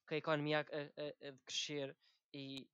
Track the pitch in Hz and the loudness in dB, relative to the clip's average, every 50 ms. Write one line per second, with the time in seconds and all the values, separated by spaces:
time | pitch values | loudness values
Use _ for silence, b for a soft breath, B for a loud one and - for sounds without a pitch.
0 | _ - 160 151 - 165 156 147 147 151 151 151 147 - 151 151 143 147 - - | _ -2 -2 0 4 4 4 4 6 4 4 4 2 2 -2 -4 -4 -4 -4 -4
1 | 147 147 - - - 143 135 131 _ - - - - - 147 147 139 135 151 b | -4 -4 -6 -8 -10 -12 -12 -12 _ -4 -2 -2 0 0 0 -2 -2 -2 -4 b
2 | b b b b b _ - 143 139 135 135 135 123 - | b b b b b _ -10 -8 -6 -6 -6 -6 -8 -10